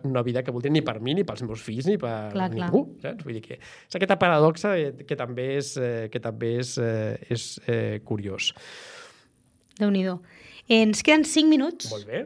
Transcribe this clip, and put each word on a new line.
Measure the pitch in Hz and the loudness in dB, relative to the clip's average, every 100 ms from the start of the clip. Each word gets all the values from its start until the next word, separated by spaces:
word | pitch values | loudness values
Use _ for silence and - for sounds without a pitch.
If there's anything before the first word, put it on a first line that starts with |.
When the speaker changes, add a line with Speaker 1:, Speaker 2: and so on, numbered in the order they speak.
Speaker 1:
una | 139 127 | 0 0
vida | 120 120 | 0 -2
que | 127 | -2
voldria | 120 139 | -4 2
ni | 156 | 2
per | 127 110 | 2 -4
mi, | 120 180 | -2 0
ni | |
pels | 190 - | -2 -4
meus | 117 110 | -8 -8
fills, | - 110 151 | -8 -4 0
ni | 202 | 0
per | 120 110 107 | -2 -6 -6
Speaker 2:
Clar, | 190 185 | -4 -4
clar. | 180 175 | -2 2
Speaker 1:
ningú, | 196 - - | 2 0 -8
saps? | - 233 | -12 -10
Vull | 139 | -10
dir | 113 | -10
que | - - | -10 -16
és | - - _ 175 | -16 -20 _ -4
aquesta | 190 190 | 0 4
paradoxa, | 180 156 156 165 208 185 | 4 6 6 4 0 0
eh, | 143 - - | 0 -6 -8
que | 139 | -6
també | 123 123 131 139 | -4 -4 -2 -2
és, | 113 139 | -4 -4
eh, | 123 117 110 | -4 -4 -6
que | 120 | -6
també | 113 110 117 120 | -6 -4 -2 -2
és, | 123 - | -2 -2
eh, | 117 113 107 110 - | 0 0 -2 -6 -4
és, | 120 - - - | -6 -4 -8 -2
eh, | 113 110 104 | -2 -2 -4
curiós. | - 107 101 95 - - - - - - - - _ _ _ _ _ - | -4 -4 -4 -4 -6 -6 -16 -18 -18 -20 -20 -20 _ _ _ _ _ -2
Speaker 2:
Déu-n'hi-do. | 208 196 185 180 - - - - - | 2 2 0 -4 -10 -20 -20 -20 2
Ens | 226 220 214 | 4 6 4
queden | - 311 302 | 6 6 6
cinc | 320 311 | 4 6
minuts. | 302 302 330 - | 6 4 -2 -8
Speaker 1:
Molt | 107 104 | -8 -6
bé, | 143 | -8